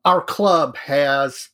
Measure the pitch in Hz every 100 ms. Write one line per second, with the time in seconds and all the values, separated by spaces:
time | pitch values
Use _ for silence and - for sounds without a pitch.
0 | - 269 - - 202 170 139 - - 143
1 | 143 139 139 - -